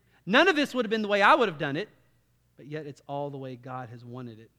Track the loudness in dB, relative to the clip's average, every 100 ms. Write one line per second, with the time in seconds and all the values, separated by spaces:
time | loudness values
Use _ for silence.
0 | _ _ 2 4 6 4 0 -2 -2 -2
1 | 0 4 6 6 4 -2 -4 -4 -8 _
2 | _ _ _ _ _ -20 -14 -12 -12 -16
3 | -10 -8 -8 -8 -12 -12 -12 -12 -12 -16
4 | -14 -14 -14 -16 -20